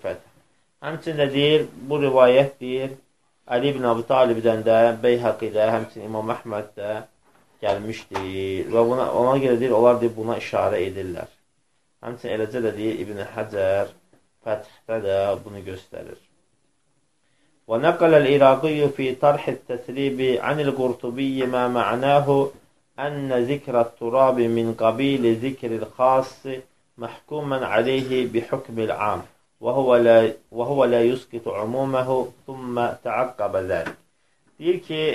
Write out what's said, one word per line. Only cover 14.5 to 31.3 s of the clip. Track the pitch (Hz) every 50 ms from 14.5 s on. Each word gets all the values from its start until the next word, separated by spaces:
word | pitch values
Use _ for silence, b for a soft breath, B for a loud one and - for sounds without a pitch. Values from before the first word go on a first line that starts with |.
| 107 107 - - - _ _ - 113 113 104
də | 98 98 98 98 101 98 95 98
bunu | 107 104 101
göstərir. | 92 95 95 92 - _ - - - - - - _ _ _ _ _ _ _ _ _ _ _ _ _ _ _ _ _ _ _ _ _ _ _ _ _ _ _ _ _ -
Və | 113 120
nəqələl | 143 165 170 - 170 165 160 147 143 131
İraqiyyu | 143 143 139 135 135 131 151 156 151 147 147 135
fi | - - 135 131 127
tarhit | - - 147 143 143 - - 123 - - -
təsribi | 127 120 - - 123 139 139 139 127 127 131 127 123 -
anil | - 123 147 151 147 139 139
Qurtubiyyi | 135 127 127 117 - - 123 120 131 139 135 135 135 131
mə | 123 127 123 123 123
mə'nahu | 123 120 110 101 113 123 131 139 143 143 139 139 139 139 139 139 - - _ _ _ _ _ _ _ -
ənnə | 135 147 147 143 139 135 131 123 120
zikrət | 123 143 143 - 135 120 120 120 - - -
turabi | 120 117 120 131 135 131 127 123 117 117
min | 117 117 113 113 113
qabili | - 110 113 113 120 139 139 139 131 120 113 113 110
zikril | 120 135 135 - - 117 113 110 107 - -
xassi | - 127 131 131 135 131 - - - - 135 131 127 - _ _ _ _ _ _ -
məhkumən | 117 113 - - _ - 151 151 147 139 135 131
aleyhi | 123 90 101 110 120 127 131 135 131 127 131 127 127
bi | 120 107 120
hukmil | 117 - 143 139 - - 113 113 110 107
am. | 85 - 104 104 98 90 - - _ _ _ _ _ -
Və | 113 117
huvə | 127 139 135 127 123 123
lə, | 123 117 117 113 113 107 - - _ _
və | - 117 117 131
huvə | 143 139 127 120
lə | 120 117 117
yusqitu | 120 127 123 - _